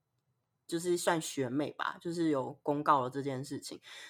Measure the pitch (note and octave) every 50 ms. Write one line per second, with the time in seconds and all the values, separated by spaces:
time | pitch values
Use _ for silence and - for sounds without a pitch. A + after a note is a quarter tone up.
0 | _ _ _ _ _ _ _ _ _ _ _ _ _ - E3+ E3 F3 F3+ F3 F3
1 | - G3 F3 D#3+ D#3 - - C#3 C3 A#2 B2+ D3 D3 - - - - - - -
2 | - E3+ E3+ F3 E3 D#3 D3 C3+ B2+ B2+ C3 - _ D3+ C#3+ D3 D3+ E3 D3+ C3+
3 | B2 B2+ C3 C#3 C3+ C#3 C3 B2+ C#3+ - C#3 - - - - - - - - -
4 | -